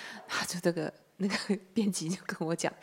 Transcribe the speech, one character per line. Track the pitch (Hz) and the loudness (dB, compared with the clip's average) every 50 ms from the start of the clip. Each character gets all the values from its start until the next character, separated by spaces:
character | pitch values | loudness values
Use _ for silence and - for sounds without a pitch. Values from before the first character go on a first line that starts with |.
| - - - - - | -10 -10 -12 -12 -8
他 | - - - - | -4 -2 -2 -2
就 | - - 175 | -2 -2 2
这 | - 175 | 2 2
个， | 170 165 151 147 - - - _ _ | 2 2 -2 -4 -6 -8 -18 _ _
那 | - 185 | -2 0
个 | 202 196 - - - 196 - - - - | 0 0 0 0 0 0 0 -2 -2 0
编 | 233 208 202 | 2 2 4
辑 | 180 - 160 160 | 2 0 -2 -2
就 | 190 - - | -2 -2 -4
跟 | - 196 - 170 | -8 -4 -2 0
我 | 160 170 | 0 2
讲 | - - - - - | 2 0 0 -2 -4